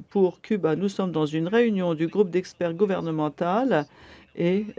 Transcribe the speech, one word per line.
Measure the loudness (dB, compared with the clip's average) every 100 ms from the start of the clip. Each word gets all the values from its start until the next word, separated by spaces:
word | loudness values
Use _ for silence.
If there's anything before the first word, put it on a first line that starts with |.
| -4
pour | 2 2 0
Cuba, | -4 0 0 0
nous | -2
sommes | -2 -2
dans | 0 0
une | 0 0
réunion | 2 2 2 0
du | 0 0
groupe | 2 2
d'experts | 0 -4 -4 -4
gouvernemental. | 0 0 0 -2 -2 -2 -2 0 0 2 0 -2 -10 -20 -20 -14 -2
Et, | 0 0 -2